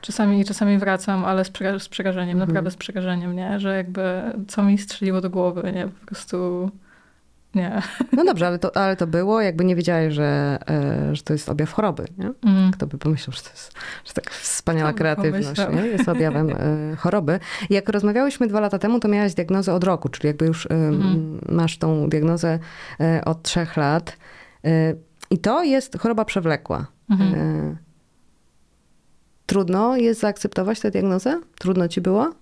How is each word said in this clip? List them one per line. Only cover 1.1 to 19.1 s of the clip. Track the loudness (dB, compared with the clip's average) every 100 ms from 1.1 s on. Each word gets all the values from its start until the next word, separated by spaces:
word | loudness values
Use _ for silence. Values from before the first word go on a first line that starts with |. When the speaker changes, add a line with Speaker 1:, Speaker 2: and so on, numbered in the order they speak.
| -2 0
Speaker 1:
ale | 0 -2
z |
przera-, | -4 -4 -4
z | -8
przerażeniem, | -4 -4 -2 0
Speaker 2:
Mhm. | 0 2
Speaker 1:
naprawdę | 0 -2
z | -6
przerażeniem, | -10 -6 -4 -4 -4 -6
nie? | -4 -4
Że | -2 -2
jakby | -4 -4 -4 -2 -6 -8 -6
co | 2
mi | 4 4
strzeliło | 0 -4 -2 0
do | -2
głowy, | 0 0 0 -4 -4
nie? | -6
Po | -8 -14
prostu... | -14 -6 -4 -2 -2 -4 -6 -20 -20 _ _ _ _ _ -2
Nie. | 0 -4 -6 -6
<laughs> | 0 4
Speaker 2:
No | 4
dobrze, | 4 2
ale | 0
to, | -2 2
ale | 0 2
to | 0
było, | 2 2 2
jakby | 2 2 2
nie | 2
wiedziałeś, | 2 2 2
że, | 2 0 2 0 -2 -2
e, | 0 0 0 0 -2
że |
to | -2
jest | -4 -2
objaw | -2 -2
choroby, | 0 -2 -2 -8 -8
nie? | -8 0
Speaker 1:
Mhm. | 4 6 4
Speaker 2:
Kto | 2 -4
by | -2
pomyślał, | -2 -2 -4
że | -12
to | -14
jest, | -20 -20 -16 -14 -14 -8
że |
taka | -8 -8
wspaniała | -10 -8 -4 -2 0 0
Speaker 1:
Kto |
by | 0
Speaker 2:
kreatywność, | 0 2 0 0 -2
Speaker 1:
pomyślał? | -2 0
Speaker 2:
nie? | 0 0
Jest | 0 0
objawem, | 2 0 2 0
e, | 0 -2 -2 -4 -2
choroby. | 0 0 0 -2 -4 -10 0
Jak | 0 2
rozmawiałyśmy | 0 2 2 0 2 0
dwa | 2
lata | 0 0
temu, | 0 2
to |
miałaś | 2